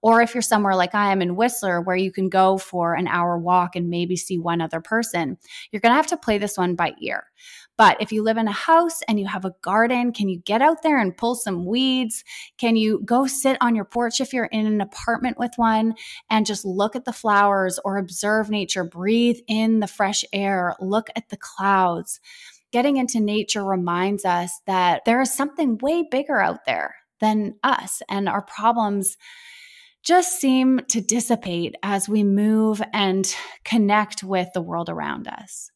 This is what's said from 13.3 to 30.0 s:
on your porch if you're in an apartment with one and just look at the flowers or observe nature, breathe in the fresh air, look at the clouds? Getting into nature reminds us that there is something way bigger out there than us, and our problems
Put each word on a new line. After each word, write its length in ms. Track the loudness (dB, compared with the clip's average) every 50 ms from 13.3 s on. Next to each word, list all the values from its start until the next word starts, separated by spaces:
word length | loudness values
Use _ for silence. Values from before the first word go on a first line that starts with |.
| -2 0 0 0 0 2
on 160 | 0 0 0
your 80 | 0 -2
porch 360 | _ -4 -4 -2 -2 -2 -4
if 120 | -4 -4
you're 140 | -2 -4 -4
in 200 | -2 -2 -2 -2
an 140 | 0 0 0
apartment 580 | -2 -4 -6 -8 -4 -4 -4 -2 -2 -6 -4 -4
with 140 | -6 -6 -2
one 380 | 0 0 2 2 2 2 0 -2 -4 -10 -18 -18 -20 _ _
and 180 | 0 0 0
just 180 | 0 -4 -6 -6
look 320 | -6 -2 0 0 -2 -2
at 80 | -6 -8
the 80 | -8
flowers 680 | -10 -4 0 2 4 4 4 4 4 2 0 -2 -2 -4 -4
or 120 | -4 -4
observe 540 | -4 -4 -6 -6 -4 -2 0 2 0 0 0
nature, 340 | -2 -4 -2 -2 -4 -4 -4
breathe 540 | -6 -6 -6 -2 0 2 4 4 2 2 0 -4
in 340 | -4 -2 0 2 2 2 2
the 60 | 0
fresh 380 | -2 -2 -2 -2 0 0 -4 -6 -4
air, 420 | -4 -2 -2 0 0 0 -2 -2 -4 -4
look 280 | -4 -2 -2 -2 -2 -2 -10
at 140 | -10 -10 _
the 100 | -16 -14
clouds? 840 | -14 -16 -10 -4 0 2 2 4 4 2 0 -2 -6 -8 -12 -12 _ -20 -20 -20 -20 -20 -20 _ _ _
Getting 240 | -2 0 2 2 2
into 240 | 2 0 0 0 0
nature 440 | 0 0 0 -2 -2 -2 -4 -4 -2
reminds 600 | -2 0 0 0 0 0 0 0 0 -2 0 0
us 360 | 0 0 0 -2 -4 -8 -10 _
that 380 | -2 0 2 4 2 2 2 2
there 160 | 2 2 2
is 120 | 2 0
something 460 | 0 -2 -2 -4 -2 0 0 0 0 0
way 260 | 0 0 0 0 0 0
bigger 300 | -2 -4 -2 0 0 2
out 240 | 2 2 0 -2 _
there 300 | -2 -2 -2 -2 -6 -8 -14 _ _ _ _
than 340 | 0 0 2 0 -2 -4 -6 _
us, 400 | 0 0 0 0 -2 -8 -8 -10 -8 -6
and 200 | -4 -2 -2 -2
our 140 | -2 -4
problems 760 | -4 -6 -12 0 0 2 2 2 0 0 0 0 -2 -2 -4 _ _ -20 -20 -20 -20 -20 -20 -20 -20 -20 -20 -20 -20 _ _ _